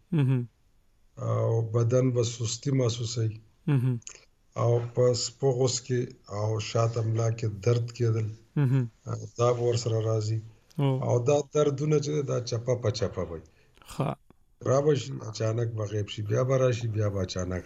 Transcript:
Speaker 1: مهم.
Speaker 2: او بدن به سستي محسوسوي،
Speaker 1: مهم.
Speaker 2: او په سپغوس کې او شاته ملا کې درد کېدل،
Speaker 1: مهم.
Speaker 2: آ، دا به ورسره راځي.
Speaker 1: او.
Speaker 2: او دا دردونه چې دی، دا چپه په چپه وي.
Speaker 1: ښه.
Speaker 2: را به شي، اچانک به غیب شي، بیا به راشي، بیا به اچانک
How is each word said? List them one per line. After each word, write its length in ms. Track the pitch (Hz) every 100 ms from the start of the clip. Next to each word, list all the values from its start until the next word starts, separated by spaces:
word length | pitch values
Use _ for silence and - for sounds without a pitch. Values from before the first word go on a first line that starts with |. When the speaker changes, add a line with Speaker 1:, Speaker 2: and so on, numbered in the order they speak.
| -
Speaker 1:
مهم. 280 | 165 131 131 120 _ _ _ _ _ _ -
Speaker 2:
او 460 | 117 113 113 113
بدن 480 | 110 120 117 127 127
به 120 | 120
سستي 480 | 113 - 113 - 143
محسوسوي، 640 | 135 120 117 113 120 110 107 - _ -
Speaker 1:
مهم. 340 | 139 127 120 - - _ _ _ 120
Speaker 2:
او 140 | 117 120 120
په 100 | - 123
سپغوس 640 | 117 - - 135 123 131 - -
کې 140 | 123 123 - -
او 300 | 101 107 110
شاته 420 | - 117 117 117
ملا 280 | 110 113 117
کې 160 | 113 110 -
درد 220 | 120 120 120
کېدل، 340 | - 117 110 107 107 _ 151
Speaker 1:
مهم. 340 | 135 135 120 _ 117
Speaker 2:
آ، 80 | 110 107 -
دا 140 | 120
به 100 | 120
ورسره 360 | 120 117 117 110
راځي. 380 | 110 110 107 113 - - _ -
Speaker 1:
او. 140 | 139 131
Speaker 2:
او 120 | 120 120
دا 140 | 120 147 147
دردونه 440 | 147 147 135 151 151
چې 120 | 143 151
دی، 60 |
دا 180 | 131 127
چپه 340 | 117 113 123 117
په 80 | 110
چپه 320 | - 95 - 82
وي. 100 | 80 - _ _ _ -
Speaker 1:
ښه. 180 | - 139 - _ _ _ -
Speaker 2:
را 180 | - 135
به 140 | 147
شي، 180 | 135 110 131 113
اچانک 400 | - 110 113 113
به 160 | 110
غیب 240 | 104 104 98
شي، 140 | -
بیا 220 | 104 113
به 120 | 131 131
راشي، 320 | 127 117 120
بیا 200 | 107 104
به 120 | 98
اچانک 400 | 92 92 90 90